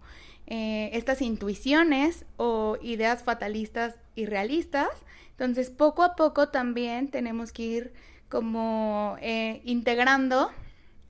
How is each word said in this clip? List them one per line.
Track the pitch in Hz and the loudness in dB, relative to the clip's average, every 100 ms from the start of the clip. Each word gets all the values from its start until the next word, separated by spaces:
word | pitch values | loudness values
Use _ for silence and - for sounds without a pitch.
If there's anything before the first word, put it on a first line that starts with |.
| - - - - - | -16 -20 -20 -18 -10
eh, | 226 220 214 214 | -6 -4 -2 -4
estas | 233 233 262 | -4 0 0
intuiciones | 247 214 202 196 262 302 339 269 311 - - - | 0 -2 -4 -4 2 4 6 4 2 0 -8 -4
o | 233 220 214 214 | 0 0 0 -2
ideas | 233 220 220 240 | -4 0 0 0
fatalistas | 240 226 208 214 214 240 233 233 - | -2 -2 -4 -6 -4 -4 -6 -6 -14
y | - 214 | -8 -4
realistas. | 202 214 311 330 277 330 - - - - | -2 -2 -2 -2 0 -2 -4 -16 -20 -16
Entonces, | - 254 247 254 | -4 -2 0 -2
poco | - 302 302 | 4 4 6
a | 349 349 | 2 4
poco | 311 294 285 | 2 4 2
también | 269 247 240 240 240 277 | 2 -2 -2 -2 -2 -4
tenemos | 269 240 226 226 | -4 -4 -6 -8
que | - | -8
ir | 226 233 247 - - - - | -4 -4 -6 -14 -20 -20 -6
como, | 240 226 226 226 220 214 208 208 - | -4 -2 -2 -2 -2 -2 -2 -4 -4
eh, | 226 226 220 220 240 | -4 -4 -4 -6 -4
integrando | 240 233 240 254 269 262 254 349 - - - - - | 0 2 4 4 4 4 2 2 -2 -16 -18 -20 -20